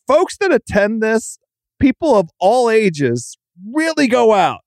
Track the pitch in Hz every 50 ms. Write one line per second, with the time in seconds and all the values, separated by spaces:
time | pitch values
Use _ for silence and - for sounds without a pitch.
0 | _ - 262 311 370 - - - 403 381 311 226 - - - 208 202 208 226 226
1 | 220 220 226 220 - - - - _ _ _ _ _ _ _ _ - 269 247 -
2 | - 311 247 202 180 165 _ _ 175 190 233 254 247 233 220 220 220 196 165 147
3 | 143 123 120 123 120 - - _ _ _ _ 175 185 208 240 311 320 330 311 311
4 | 294 240 233 247 240 220 214 196 175 143 117 - _